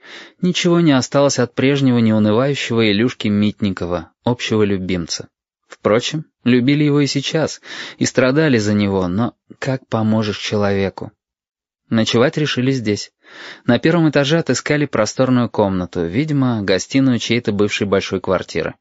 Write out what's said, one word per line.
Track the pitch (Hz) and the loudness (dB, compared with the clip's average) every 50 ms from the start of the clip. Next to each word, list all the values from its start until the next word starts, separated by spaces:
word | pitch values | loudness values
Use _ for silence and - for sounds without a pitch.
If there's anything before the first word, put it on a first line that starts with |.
| - - - - - - _ _ | -20 -20 -20 -20 -20 -20 _ _
Ничего | - 180 170 - - 175 170 170 | -2 -2 -2 0 0 2 2 4
не | 170 156 | 4 4
осталось | 139 127 123 - - 139 143 139 - - | 4 2 2 0 2 2 2 2 2 0
от | 123 117 _ | -2 -2 _
прежнего | - 131 135 143 139 139 131 120 120 | 0 0 2 2 2 2 2 4 4
неунывающего | 113 110 110 110 107 107 104 113 131 143 143 - - - 120 113 113 107 | 4 4 4 4 2 2 2 2 2 0 -2 -4 -4 -2 0 0 2 2
Илюшки | 101 101 117 127 - - - 107 | 2 2 0 -2 -2 -4 -2 0
Митникова, | 104 104 104 104 95 - 110 101 92 - 92 87 87 87 82 - _ _ - | 0 2 0 0 0 -2 -4 -4 -4 -4 -4 -4 -4 -6 -6 -10 _ _ -2
общего | 120 123 - - - 113 107 | -2 -2 -2 -2 -2 0 2
любимца. | 107 101 101 95 92 90 92 90 85 76 - - - - _ _ _ _ _ _ _ _ | 2 2 0 -2 -2 -4 -4 -4 -4 -6 -8 -10 -12 -14 _ _ _ _ _ _ _ _
Впрочем, | - - - 101 104 120 - - - 156 160 - _ _ - | -10 -4 0 2 2 2 0 -2 -6 -8 -8 -12 _ _ 0
любили | 120 123 127 120 135 143 151 151 | 2 2 4 4 2 2 2 2
его | 147 143 147 | 2 2 2
и | 143 | 0
сейчас, | 131 - 139 135 - - 160 147 - - - - - - - - - - - | 0 -2 -4 -4 -4 -2 -2 -2 -4 -6 -10 -16 -16 -16 -14 -14 -12 -6 -4
и | 123 | -4
страдали | - - - 127 127 135 151 160 151 127 113 | 0 2 2 2 4 4 2 2 4 2 2
за | 104 104 | 2 2
него, | 104 104 104 98 98 95 92 87 | 2 2 2 2 0 0 0 0
но | 90 104 120 - - _ _ - - - | -2 -2 -2 -4 -6 _ _ -20 -16 -8
как | - 139 131 131 - _ | -6 -6 -6 -6 -4 _
поможешь | - 113 110 107 110 110 110 104 98 - | -2 -2 0 2 0 0 0 -2 -4 -6
человеку? | - - 110 104 104 101 101 98 98 92 - - - - - _ _ _ _ _ _ _ _ _ _ _ _ _ _ - | -6 -4 -2 0 0 0 0 0 -2 -2 -4 -8 -14 -16 -16 _ _ _ _ _ _ _ _ _ _ _ _ _ _ -2
Ночевать | 120 113 110 - - 113 123 156 - 156 | -2 0 0 2 2 2 2 2 0 -2
решили | 156 139 - 131 123 131 | -4 -4 -4 -2 -2 -2
здесь. | 135 131 110 107 104 104 - - _ _ _ - - - - - - - _ | -2 -2 -2 -2 -4 -4 -6 -12 _ _ _ -20 -20 -20 -20 -20 -20 -6 _
На | - 120 120 | 0 0 2
первом | - 160 160 175 160 156 | 2 2 2 2 2 2
этаже | 135 147 143 131 160 165 | 2 2 2 2 0 0
отыскали | 156 - 127 - - - 151 147 147 | 0 -2 -2 -2 -2 -2 -2 -2 -2
просторную | 139 - 117 107 - - - 131 131 127 123 120 107 | 0 0 0 -2 0 0 0 0 2 2 2 0 0
комнату, | - - 104 98 95 92 90 - - 90 85 | 0 0 0 0 0 -2 -4 -4 -4 -4 -4
видимо, | 82 87 123 156 156 147 139 131 127 117 110 | -2 -2 -2 -2 -2 0 0 0 0 0 -2
гостиную | 98 92 95 92 - - - 135 135 131 123 110 | 0 0 0 0 -2 -2 0 2 2 2 2 0
чьей-то | - - 113 123 - - | 0 -2 -2 -2 -2 -2
бывшей | 104 98 104 104 - - 110 | 0 0 0 0 -2 -2 -2
большой | 98 95 95 - - 98 92 | 0 0 -2 -2 -2 -6 -4
квартиры. | - 92 92 85 - - - 82 80 82 - _ | -2 -2 -2 -2 -2 -4 -6 -6 -6 -6 -8 _